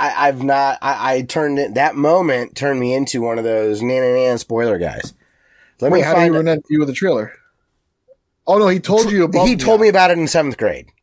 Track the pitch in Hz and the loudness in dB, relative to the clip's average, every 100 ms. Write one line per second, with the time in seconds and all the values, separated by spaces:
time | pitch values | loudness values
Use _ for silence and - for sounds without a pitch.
0 | 147 - 143 131 135 139 139 131 135 127 | -4 -2 -2 0 0 0 0 -2 -4 -4
1 | 123 131 123 160 151 139 143 123 147 139 | -2 -4 -4 -4 -2 -2 -4 -2 -2 0
2 | 147 180 170 127 120 - 139 131 123 131 | 2 2 2 -2 -4 -6 -4 -2 -2 -2
3 | 135 127 117 113 113 110 107 104 120 127 | -2 -4 -4 -4 -2 0 0 -2 -2 0
4 | 127 123 127 120 - 117 117 95 85 - | 0 2 0 -2 -2 -2 0 0 -4 -6
5 | - - _ _ _ _ _ _ 135 175 | -12 -18 _ _ _ _ _ _ 0 2
6 | 147 170 170 156 160 160 - 151 147 127 | 2 2 2 2 0 -2 -2 -2 -2 -2
7 | 190 127 107 - _ _ _ _ _ _ | -2 -2 -4 -12 _ _ _ _ _ _
8 | _ _ _ _ - 196 202 185 - 214 | _ _ _ _ 0 2 4 2 0 0
9 | 220 202 165 180 190 233 220 220 220 190 | 2 2 2 2 2 2 2 4 4 6
10 | 180 170 156 170 147 117 107 71 - _ | 4 4 0 0 0 -2 -4 -4 -10 _